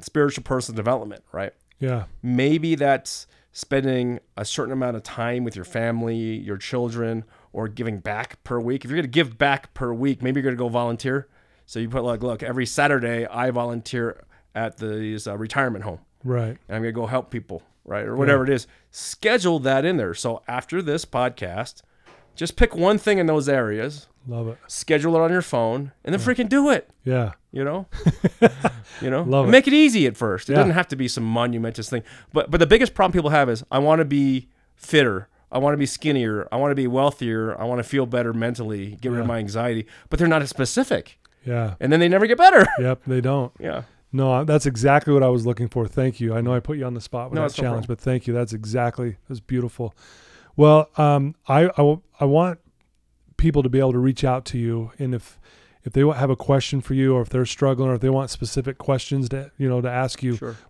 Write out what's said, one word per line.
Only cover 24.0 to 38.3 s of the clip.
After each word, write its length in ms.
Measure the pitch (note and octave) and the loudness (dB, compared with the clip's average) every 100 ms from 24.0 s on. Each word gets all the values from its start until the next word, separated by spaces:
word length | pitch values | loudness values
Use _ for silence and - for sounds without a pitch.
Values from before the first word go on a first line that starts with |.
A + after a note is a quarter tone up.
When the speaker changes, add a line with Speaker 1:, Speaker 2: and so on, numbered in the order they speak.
| - _ B2+ | -18 _ -12
Speaker 2:
Love 220 | A#2 A2+ | -8 -8
it. 100 | A2+ - | -10 -14
Speaker 1:
Schedule 500 | - - D3+ D#3 D#3+ | -10 0 2 4 2
it 20 | |
on 120 | E3 | 2
your 100 | F3+ | 2
phone 500 | - B2 A2+ B2+ C#3 - - | 0 0 0 -2 -6 -10 -6
and 80 | |
then 60 | F#3 | -2
Speaker 2:
Yeah. 40 | E3 | 0
Speaker 1:
freaking 220 | B3 A3+ | 0 2
do 200 | C4+ C#4+ | 2 4
it. 200 | G#3 - _ | 2 -2 _
Speaker 2:
Yeah. 300 | C3 B2+ A2 - _ | -2 0 -2 -6 _
Speaker 1:
You 140 | B2+ C#3 | -6 -6
know? 220 | F3 F#3+ | -6 -8
Speaker 2:
<laughs> 580 | - E3+ - F#3+ - A#3 - - A#2 G#2 - | -4 -2 0 -2 4 2 4 -4 -4 -12 -8
Speaker 1:
You 80 | B2+ | -4
know? 140 | C3+ | -2
Speaker 2:
Love 240 | E3+ C3+ C#3+ | 2 2 6
it. 40 | |
Speaker 1:
Make 160 | B3+ C4+ | 6 8
it 60 | |
easy 320 | D4 D4+ A3+ C3 | 6 6 6 2
at 80 | G#2 | 0
first. 340 | A#2 F#2 - | -2 -4 0
It 40 | |
Speaker 2:
Yeah. 60 | C#3+ | 4
Speaker 1:
doesn't 140 | F3 E3+ | 4 2
have 120 | F3 | 0
to 60 | C3 | -2
be 120 | B2 | -4
some 140 | - A2+ | -4 -2
monumentous 640 | A#2 A#2+ A#2 A2+ A2+ A2 | 0 -2 -2 -4 -6 -8
thing. 140 | B2 - - - | -8 -8 -16 -4
But, 180 | D3+ - | -2 2
but 100 | D#3+ | 4
the 80 | D#3+ | 6
biggest 260 | G#3+ B3+ | 6 4
problem 180 | - F#3 | 2 0
people 200 | F3+ D3 | 0 2
have 180 | D3+ C3 | 2 2
is, 140 | A2+ - | 0 -2
"I 80 | C3+ | 0
wanna 260 | D3 D#3+ D3+ | 2 2 2
be 420 | C#3+ C#3 C3 B2 _ _ _ | 2 2 0 -4 _ _ _
fitter. 520 | - D#3 C3 F#2+ G#2 _ _ | 0 4 4 2 -6 _ _
I 60 | B2+ | 0
wanna 180 | C#3+ D3 | 0 2
be 80 | C#3 | -2
skinnier. 600 | - D#3 C#3 A2+ G#2+ - | -2 -2 0 0 -2 -4
I 20 | A#2 | -2
wanna 180 | C#3+ C#3 | 0 0
be 120 | B2+ | 0
wealthier. 720 | B2+ C#3+ - A#2 A2+ A2 - | 2 0 0 -4 -2 -4 -4
I 60 | A2+ | -4
wanna 180 | B2 | -4
feel 220 | A#2 C#3 B2 | -2 -2 0
better 260 | B2 A#2 | -2 -2